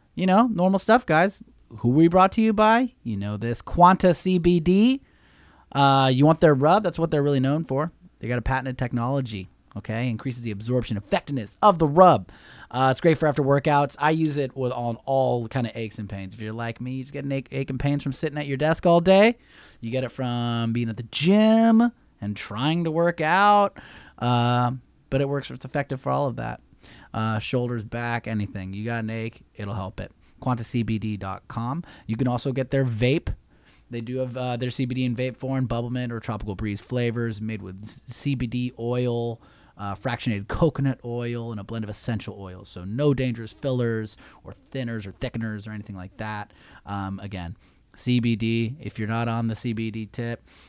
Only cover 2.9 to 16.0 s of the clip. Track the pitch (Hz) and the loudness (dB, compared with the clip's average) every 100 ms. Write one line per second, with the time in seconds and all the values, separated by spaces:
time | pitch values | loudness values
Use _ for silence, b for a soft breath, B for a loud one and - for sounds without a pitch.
2.9 | - - 101 101 104 117 120 - - 175 | -4 -8 -6 -4 -4 -4 -6 -4 6 8
3.9 | 190 185 160 185 185 170 175 160 190 233 | 8 4 4 2 2 4 4 6 6 6
4.9 | 269 b b b b b b b 139 139 | 4 b b b b b b b 2 4
5.9 | 135 131 127 147 160 165 139 147 196 196 | 6 4 6 6 8 6 6 4 4 2
6.9 | - 165 151 143 139 131 151 156 135 160 | -2 0 0 2 2 2 0 -2 -2 -4
7.9 | - - _ 110 123 123 131 131 127 123 | -8 -20 _ -6 -4 -2 -2 -2 -4 -4
8.9 | 120 120 139 127 104 92 _ _ 104 - | -2 -2 -2 -4 -8 -10 _ _ -12 -6
9.9 | 120 123 110 135 120 117 101 113 123 117 | -4 -2 -4 -6 -6 -8 -6 -2 -2 -2
10.9 | 104 - 185 - 139 101 - 208 170 156 | -6 -2 -4 -2 -6 -8 2 4 4 4
11.9 | 151 185 131 92 B B B B 123 131 | 8 8 8 0 B B B B 0 2
12.9 | 127 170 156 151 139 135 139 156 143 143 | 4 2 4 2 2 2 2 4 2 2
13.9 | - 147 160 156 143 131 135 127 127 120 | 0 0 2 0 -2 -4 -4 -4 -2 -4
14.9 | 113 - 135 127 123 113 135 117 117 110 | -4 -2 0 2 0 -2 -4 -4 -6 -8
15.9 | - | -8